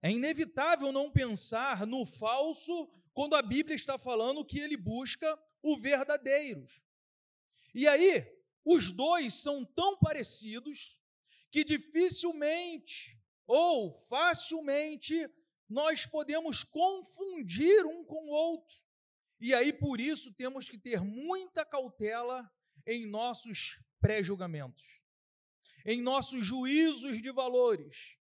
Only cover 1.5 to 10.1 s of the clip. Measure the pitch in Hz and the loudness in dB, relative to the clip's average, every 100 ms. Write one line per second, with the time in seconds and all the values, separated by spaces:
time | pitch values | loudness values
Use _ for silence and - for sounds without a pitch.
1.5 | 220 269 220 214 262 220 - 214 247 302 | -2 -2 -2 -4 -4 -4 -4 -2 0 0
2.5 | 311 - 349 311 _ _ - 294 294 233 | -2 -4 -6 -6 _ _ -6 2 2 2
3.5 | 254 311 302 - 269 254 233 226 294 294 | -2 -2 -4 -4 -6 -2 -2 0 -2 -4
4.5 | 285 294 285 185 226 262 - 311 311 _ | -6 -4 -6 -4 -6 -6 -4 -4 -4 _
5.5 | _ 294 285 233 277 277 294 262 277 294 | _ -2 0 2 0 2 -2 2 0 0
6.5 | 185 123 - _ _ _ _ _ _ _ | -8 -12 -20 _ _ _ _ _ _ _
7.5 | _ _ - 285 285 370 294 127 - _ | _ _ 2 4 8 6 6 0 -16 _
8.5 | _ - 330 185 180 277 349 262 - 294 | _ 4 4 4 -2 2 2 2 -2 -2
9.5 | 285 247 - 370 392 - | -4 -6 0 0 2 0